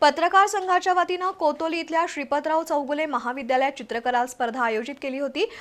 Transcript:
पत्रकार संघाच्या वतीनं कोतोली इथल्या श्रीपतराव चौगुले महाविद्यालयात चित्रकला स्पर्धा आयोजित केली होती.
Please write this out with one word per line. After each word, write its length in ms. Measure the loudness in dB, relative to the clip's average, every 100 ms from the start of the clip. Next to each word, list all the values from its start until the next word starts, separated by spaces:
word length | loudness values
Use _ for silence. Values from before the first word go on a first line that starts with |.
पत्रकार 460 | 4 4 4 6 4
संघाच्या 460 | 2 0 2 2
वतीनं 380 | 2 0 -2 -4
कोतोली 480 | 0 0 0 -2 -4
इथल्या 260 | -2 0 0
श्रीपतराव 540 | -2 -2 -2 0 0
चौगुले 420 | 0 -2 0 -2 -2
महाविद्यालयात 680 | -2 -4 -4 0 2 2
चित्रकला 540 | -2 -6 -4 0 0 0
स्पर्धा 380 | -2 -4 0
आयोजित 320 | 0 -2 -4 -8
केली 180 | -6 -4
होती. 300 | -4 -2 -4 -4